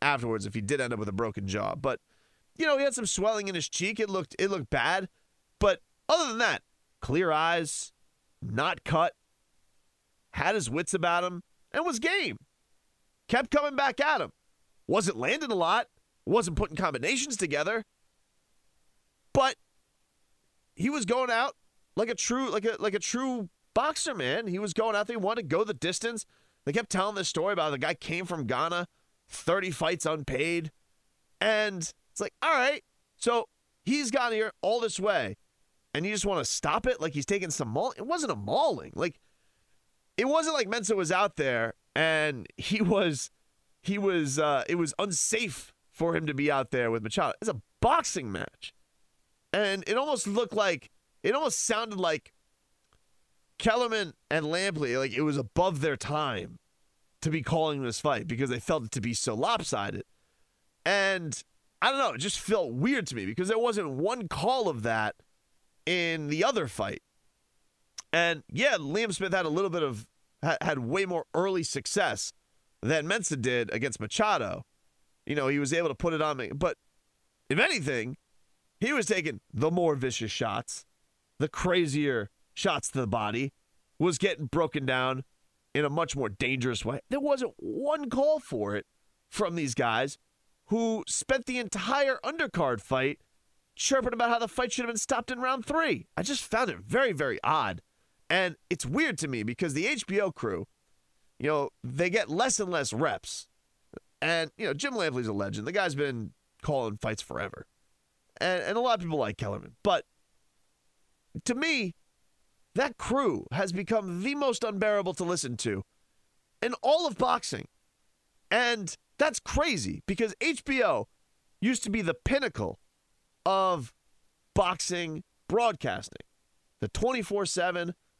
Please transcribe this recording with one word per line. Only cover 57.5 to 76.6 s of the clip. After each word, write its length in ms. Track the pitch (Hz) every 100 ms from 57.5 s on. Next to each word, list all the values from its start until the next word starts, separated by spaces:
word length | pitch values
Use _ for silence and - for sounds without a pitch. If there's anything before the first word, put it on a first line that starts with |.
| 165 156 143
this 180 | 123 110
fight 260 | 151 123 165
because 240 | 117 135
they 100 | 120
felt 240 | - 156
it 60 | 113
to 80 | 131
be 140 | 113
so 200 | 117 -
lopsided. 680 | 110 175 233 - 107 101 - - _ _ _ _ _ _ _
And 580 | 165 196 196 190 160 - - _ _ _
I 100 | 233
don't 80 | 269
know, 140 | 240
it 60 | 127
just 200 | 190 -
felt 340 | - 208 151
weird 340 | 123 208 269 170
to 80 | 120
me 100 | 95
because 220 | 113 185
there 100 | 226
wasn't 320 | 240 208 160
one 380 | 131 185 247 185
call 400 | 139 190 262 202
of 140 | 123
that 340 | 113 110 107 - _ _ _ _ _ _ -
in 420 | 180 170 165 147
the 160 | 156
other 240 | 226 226 135
fight. 340 | - 101 - - _ _ _ _ _ _ _ _ - -
And 300 | 165 170 160 -
yeah, 260 | - 277 208
Liam 380 | 139 196 226
Smith 180 | 175 190
had 140 | 185 160
a 40 |
little 200 | 156 196
bit 120 | 170
of, 240 | 147 110 - _ _ _
ha-, 140 | 156 156
had 180 | 170 139
way 260 | 117 180 190
more 200 | 170 -
early 280 | 160 190 190
success 680 | 151 139 - 208 170 104 - - _ _ _ _
than 240 | 117 156 156
Mensah 340 | 214 185 143
did 320 | 127 123 117
against 280 | 113 131 -
Machado. 640 | 107 - 214 175 101 90 - _ _ _ _ _ -
You 100 | 147
know, 120 | 135
he 100 | 143
was 140 | 139
able 160 | 165 165
to 60 |
put 180 | 123 175
it 100 | 156
on 140 | 151 139
me. 140 | 110
But 220 | 143